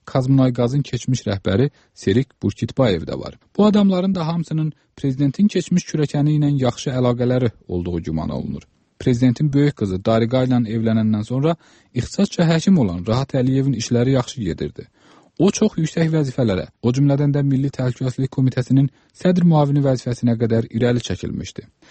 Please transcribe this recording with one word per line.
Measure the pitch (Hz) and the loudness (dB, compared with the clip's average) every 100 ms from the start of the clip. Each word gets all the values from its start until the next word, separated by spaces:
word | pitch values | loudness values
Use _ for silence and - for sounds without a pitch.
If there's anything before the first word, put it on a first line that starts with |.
Kazmunay | - 139 131 135 131 | -4 -2 2 4 4
Qazın | 123 120 143 | 2 0 0
keçmiş | - 123 - 127 - | -4 -6 -2 -2 -2
rəhbəri | 98 95 98 143 - _ | -4 0 2 0 -4 _
Serik | - - 104 143 _ | -6 0 0 0 _
Burkitbayev | 104 - 120 - 127 85 | -6 -4 -6 0 0 0
də | - 67 | -4 -8
var. | - - _ - | -10 -16 _ 2
Bu | 208 | 4
adamların | 202 196 180 190 | 4 2 2 0
da | 185 156 | -2 -4
hamısının | 170 156 160 156 - _ - | -4 -4 -4 -4 -6 _ -6
prezidentin | 139 131 143 - 208 | -6 0 -2 2 0
keçmiş | 185 - 180 | 0 0 -2
kürəkəni | - 156 147 147 147 151 | -2 -4 -2 0 0 2
ilə | 147 143 | 0 0
yaxşı | 123 - - | -2 -2 -6
əlaqələri | 127 123 123 123 127 123 - - | 0 0 0 0 0 0 -4 -8
olduğu | 90 87 85 | -6 -4 -6
güman | 87 80 78 | -4 -4 -4
olunur. | 67 - 71 - _ _ _ | -6 -8 -10 -14 _ _ _
Prezidentin | - 120 127 117 151 | -2 2 2 2 0
böyük | 139 147 - | 2 0 0
qızı | 101 92 | -4 -2
Dariga | 107 113 113 131 127 | 0 2 2 0 2
ilə | 123 | 0
evlənəndən | 110 113 113 110 110 107 | 0 -2 0 0 0 -2
sonra | 110 127 156 170 _ _ _ | -2 -2 -2 -2 _ _ _
ixtisasca | 123 - - 202 - 165 | -8 -6 -2 -2 0 2
həkim | 165 202 185 | 2 4 4
olan | 107 87 90 | 2 -2 -2
Rahat | 120 135 | -2 0
Əliyevin | 135 127 131 135 113 | 0 2 2 0 -2
işləri | - 120 123 135 | 0 0 2 0
yaxşı | - - | -2 -6
gedirdi. | 92 76 73 - - _ _ - _ - | -6 -4 -8 -10 -20 _ _ -20 _ 0
O | 190 | 0
çox | - 214 - | 2 0 0
yüksək | 160 - 165 | -4 0 0
vəzifələrə, | 160 139 131 117 92 69 _ | 0 -2 0 0 0 -6 _
o | 120 127 | -2 2
cümlədən | 143 139 147 | 2 2 2
də | 143 | 0
Milli | 143 131 139 | 0 0 -2
Təhlükəsizlik | - 127 120 131 - 135 | -2 -4 -2 -6 -4 -4
Komitəsinin | - 131 127 - 135 139 - _ | 0 0 0 2 2 2 -4 _
sədr | - 185 180 | -2 0 4
müavini | 175 156 143 143 | 4 4 4 2
vəzifəsinə | 139 131 127 120 120 113 | 2 0 -4 -2 0 0
qədər | 117 113 113 | 0 0 -2
irəli | 113 120 123 | 0 0 0
çəkilmişdi. | - 90 - 65 - - - _ - | -2 -6 -6 -8 -10 -14 -18 _ -20